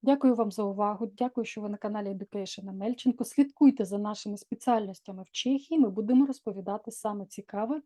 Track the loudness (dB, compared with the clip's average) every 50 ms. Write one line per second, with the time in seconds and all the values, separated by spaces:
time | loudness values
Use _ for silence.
0 | 4 4 2 4 4 4 4 4 0 -2 0 -2 -4 -4 0 0 0 -2 0 -4
1 | -6 -10 -4 -4 -4 -2 _ -4 -6 -6 -8 -8 -8 -8 -8 -6 -6 -6 -6 -4
2 | -6 -6 -6 -8 -10 -8 -8 -8 -8 -8 -10 -12 -12 -12 -10 -6 -4 -4 -4 0
3 | 0 0 0 0 -4 -4 2 2 2 2 4 _ 6 6 6 6 -4 -4 -2 -4
4 | -4 -4 -6 -8 -8 -8 -8 -10 -8 _ -12 -4 0 2 2 2 0 -4 -10 -14
5 | _ -14 -14 -14 -14 _ _ -4 0 0 0 0 0 _ 4 4 4 4 4 -2
6 | 0 4 6 6 6 4 2 -6 _ -8 -8 -6 -6 -6 -8 -6 -8 -12 -14 -8
7 | -6 -6 -6 -6 -10 -12 -14 -16 -14 _ -6 -6 -4 -2 -4 -6 -6